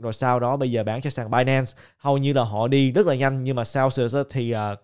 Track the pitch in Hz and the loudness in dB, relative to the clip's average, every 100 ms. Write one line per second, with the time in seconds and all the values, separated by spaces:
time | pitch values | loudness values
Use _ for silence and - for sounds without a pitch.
0 | 113 110 131 123 120 139 131 117 104 117 | -8 -2 0 2 2 0 0 0 -2 -4
1 | 139 131 110 117 127 135 127 - - _ | -6 -8 -2 2 2 2 -2 -8 -20 _
2 | 143 139 139 139 113 104 117 139 135 131 | -2 0 2 2 0 0 2 4 4 4
3 | 185 131 139 135 127 127 117 139 131 135 | 2 2 0 0 -2 -2 -2 0 0 0
4 | 120 139 139 135 120 110 104 101 | 0 0 -2 -4 -2 -2 -4 -6